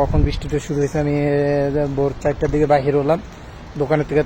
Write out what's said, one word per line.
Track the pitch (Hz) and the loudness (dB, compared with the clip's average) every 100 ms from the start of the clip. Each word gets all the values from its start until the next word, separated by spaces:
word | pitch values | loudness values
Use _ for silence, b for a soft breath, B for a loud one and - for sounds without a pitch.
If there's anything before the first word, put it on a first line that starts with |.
কখন | 143 151 147 | 0 2 2
বৃষ্টিটা | - 143 147 - | 0 -4 -4 -4
শুরু | 143 | -2
হয়েছে। | 139 156 147 | -2 0 0
আমি, | 147 143 | 0 2
এ, | 143 143 143 143 143 143 135 | 2 2 0 0 0 -2 0
ভোর | 139 135 | -2 0
চারটার | 147 139 151 147 | -2 0 0 2
দিকে | 147 | 4
বাহির | 147 135 143 | 4 4 0
হলাম | 139 165 - B B B - - | 2 0 -2 B B B -14 -6
দোকানের | 135 156 143 | 0 0 0
থেকে, | 147 | 0